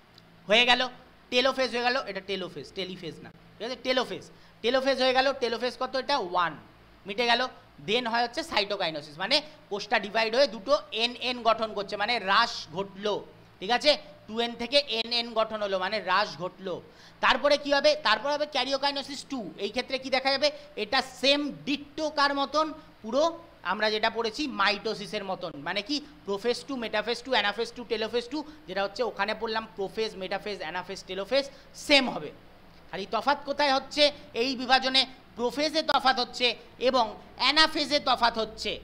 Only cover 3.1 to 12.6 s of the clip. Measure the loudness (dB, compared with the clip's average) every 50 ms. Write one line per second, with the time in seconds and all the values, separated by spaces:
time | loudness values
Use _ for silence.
3.1 | -12 -12 -16 -18 -20 -20 -20 -20 -14 -10 -8 -8 -8 -4 -2 0 2 2 0 0
4.1 | -4 -10 -12 -14 -20 -20 -20 -20 -10 -4 0 2 2 2 2 2 2 4 4 4
5.1 | 4 4 4 2 2 0 -2 -2 -2 -2 -4 -4 -4 -4 -6 -4 -4 -4 -2 0
6.1 | 0 0 0 0 0 0 0 0 -2 -8 -16 -20 -20 -20 -20 -20 -20 -16 -12 -8
7.1 | -4 0 2 4 4 4 2 0 -6 -12 -20 -20 -20 -10 -4 -2 0 0 0 0
8.1 | 0 0 0 -2 -2 -6 -6 -2 0 0 0 0 -2 -2 -2 -2 -4 -6 -10 -12
9.1 | -8 -6 -2 2 2 2 0 -2 -14 -18 -12 -8 -6 -6 -2 0 0 0 0 0
10.1 | 0 0 0 2 4 2 2 2 0 -4 -2 0 0 0 0 -2 -4 0 0 0
11.1 | -2 -2 -4 -4 -4 0 2 2 2 2 2 -4 -4 -4 -4 -4 -2 -2 0 0
12.1 | 0 0 2 4 4 4 4 4 0 -6